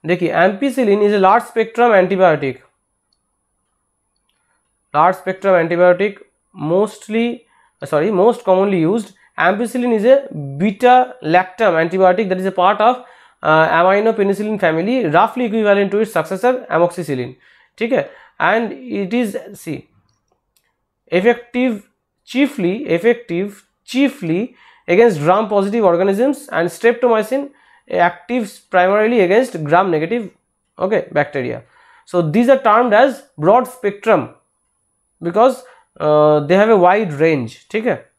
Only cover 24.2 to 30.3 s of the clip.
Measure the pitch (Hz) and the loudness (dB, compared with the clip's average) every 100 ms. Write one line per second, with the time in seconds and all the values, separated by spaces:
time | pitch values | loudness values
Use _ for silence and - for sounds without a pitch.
24.2 | 165 170 240 _ _ _ - 180 233 160 | -4 -2 -4 _ _ _ -2 4 4 2
25.2 | 147 196 214 202 196 226 196 170 196 196 | 0 0 0 -2 -2 0 2 2 0 0
26.2 | 262 277 - 165 170 - 233 233 247 220 | -2 -2 -6 -4 -4 0 -2 0 0 0
27.2 | 214 269 285 _ _ _ _ 180 185 - | -2 -6 -8 _ _ _ _ 0 0 -2
28.2 | - 247 202 - _ 185 185 202 220 247 | -6 -6 -6 -14 _ 0 2 2 2 2
29.2 | 180 208 254 170 147 170 190 156 165 233 | 2 2 0 -6 0 0 2 -2 -2 -6
30.2 | 202 | -8